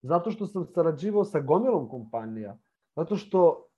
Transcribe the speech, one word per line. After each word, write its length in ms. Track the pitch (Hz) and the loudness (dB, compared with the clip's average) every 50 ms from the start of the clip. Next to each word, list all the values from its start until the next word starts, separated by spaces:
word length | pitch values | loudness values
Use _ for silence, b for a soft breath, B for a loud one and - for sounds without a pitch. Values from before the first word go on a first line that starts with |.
Zato 300 | - 127 160 175 175 226 | -2 0 0 0 0 0
što 160 | 214 - 208 185 | -6 -6 -6 -6
sam 180 | - 190 170 | -6 -6 -8
sarađivao 580 | - - 175 165 165 156 139 156 208 208 208 202 | -4 0 0 2 2 0 -2 -4 -2 0 0 0
sa 160 | 202 - 156 | 2 0 -4
gomilom 500 | 139 131 147 185 233 262 240 175 135 113 | 2 4 2 4 4 2 2 0 -2 -4
kompanija, 680 | 131 127 113 110 - 113 113 110 110 110 107 101 101 110 _ _ _ _ _ _ _ | -10 -14 -14 -8 -8 -8 -8 -8 -10 -8 -10 -10 -12 -16 _ _ _ _ _ _ _
zato 200 | - 165 165 208 | -6 -4 -4 -4
što 520 | 196 - - - 190 180 170 - - - _ _ | -6 -6 -2 2 6 6 6 4 2 -8 _ _